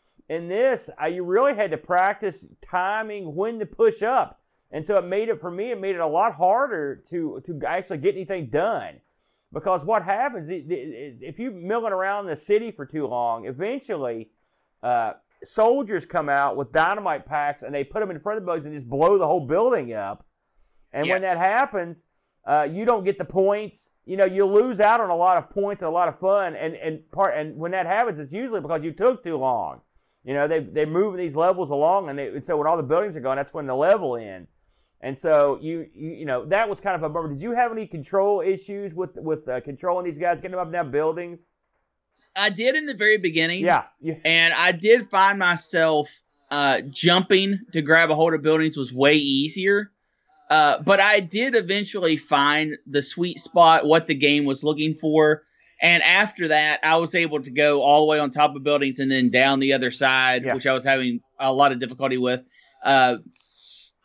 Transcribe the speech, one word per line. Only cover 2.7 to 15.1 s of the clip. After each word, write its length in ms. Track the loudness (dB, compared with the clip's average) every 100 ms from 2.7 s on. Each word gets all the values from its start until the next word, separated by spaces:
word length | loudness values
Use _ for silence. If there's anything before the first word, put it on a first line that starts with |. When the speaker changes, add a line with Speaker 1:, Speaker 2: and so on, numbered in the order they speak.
| -4 -2 -4 -6 -10 -8
Speaker 1:
when 240 | -6 -4 -6
to 80 | -8
push 360 | 0 2 2
up. 380 | 0 0 -2 -6 _ _ _
And 140 | -8 0
so 120 | 0
it 60 |
made 240 | 0 -2 -2
it, 120 | -4
for 100 | -8
me, 200 | -8 -8
it 100 | -6
made 140 | -4
it 60 | -2
a 60 | -2
lot 280 | 0 0
harder 600 | 0 0 2 0 -4 -6 -8 _
to, 300 | -8 -8 -8 -12
to 140 | -8 -4
actually 320 | -4 -6 -4
get 160 | -2
anything 340 | -2 -6 -8 -4
done. 520 | -2 0 -2 -8 -16 _ _ _ _ _
Because 320 | -8 -2 -2
what 180 | 0 -2
happens 480 | 0 -2 -2 -6 -10
i-, 40 |
i-, 180 | -10 -8
is 480 | -8 -8 -14 -16 -16
if 160 | -16 -12
you 140 | -10
milling 400 | -10 -6 -4 -2
around 340 | -2 -2 -4 -6
the 80 | -8
city 340 | 0 0 0
for 120 | -10
too 220 | -10 -6 -4
long, 400 | -2 -2 -4 -8
eventually, 840 | -8 -6 -6 -8 -6 -6 -6 -12 _ _ _ _ _
uh, 300 | -2 0 -2